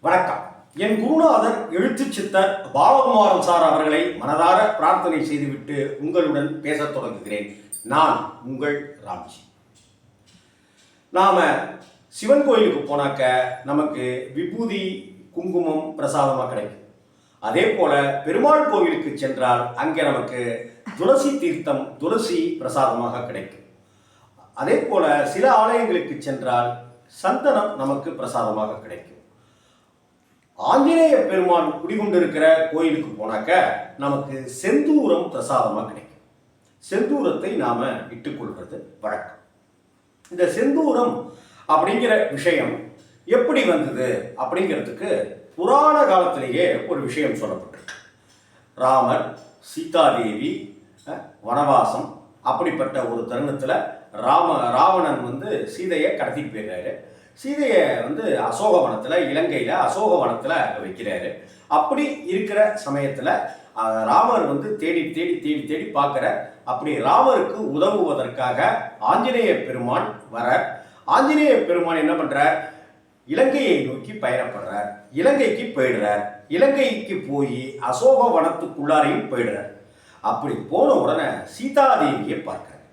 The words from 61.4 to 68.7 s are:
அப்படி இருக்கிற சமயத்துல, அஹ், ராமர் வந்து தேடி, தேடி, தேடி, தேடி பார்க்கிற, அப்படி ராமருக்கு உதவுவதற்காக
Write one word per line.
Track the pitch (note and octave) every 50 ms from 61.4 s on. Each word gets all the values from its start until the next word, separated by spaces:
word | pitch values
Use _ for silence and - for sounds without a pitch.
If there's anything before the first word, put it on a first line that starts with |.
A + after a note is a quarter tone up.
| - - - - _
அப்படி | _ D#3+ D3+ D#3 - C4+ C#4 D4 C#4 - - -
இருக்கிற | E3+ F#3+ F#3+ G#3+ G3+ G3+ G#3 G#3+ G#3+ - - -
சமயத்துல, | C#3+ C#3 C#3+ C#3 C3 - - - - - - - - - - - - _
அஹ், | A2 A2+ A2 A2 A2 A2
ராமர் | A2+ - - - - - A3 D#3
வந்து | C#3 C#3 C#3+ - G#3+ -
தேடி, | - D#3 E3+ E3 E3+ D3 C#3
தேடி, | - D#3+ F3 F3 E3+ -
தேடி, | - D3+ D3+ D3 -
தேடி | D3+ D3+ D#3 -
பார்க்கிற, | - - C#3+ C#3+ C#3+ C#3 C3 - - - - - - - - _
அப்படி | - - - - D3+ D3+ -
ராமருக்கு | C#3 C3+ C3+ - - C4+ B3 - F#3+ - -
உதவுவதற்காக | G#3+ A3 - C#3 D3+ F3+ G#3+ G#3+ G3+ F3 D#3 C#3 C3+ B2+ B2 A#2+ C3 B2+ B2 B2+ C#3 D#3+ -